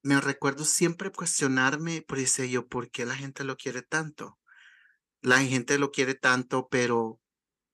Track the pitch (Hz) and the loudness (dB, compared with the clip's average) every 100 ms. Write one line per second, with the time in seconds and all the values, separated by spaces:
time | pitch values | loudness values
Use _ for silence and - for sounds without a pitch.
0 | 139 139 139 135 139 135 151 - 170 170 | 0 2 2 0 -2 0 0 2 2 0
1 | 196 - 170 - 139 131 131 147 165 165 | -8 -6 -4 0 2 4 2 0 -4 -6
2 | - 135 127 - 127 127 123 127 117 - | -6 -4 0 0 0 -2 -4 -6 -8 -6
3 | 120 131 139 - 135 131 135 123 - 156 | -6 -6 -8 -8 -8 -6 -8 -8 -4 -4
4 | 156 - 143 - _ - - - _ _ | -4 -10 -16 -18 _ -20 -20 -20 _ _
5 | _ _ 127 127 135 131 120 143 143 143 | _ _ 4 4 4 0 2 0 2 0
6 | 131 131 135 127 123 131 127 131 120 117 | 0 2 2 2 2 -4 0 0 2 2
7 | 113 110 _ _ _ _ _ | -2 -6 _ _ _ _ _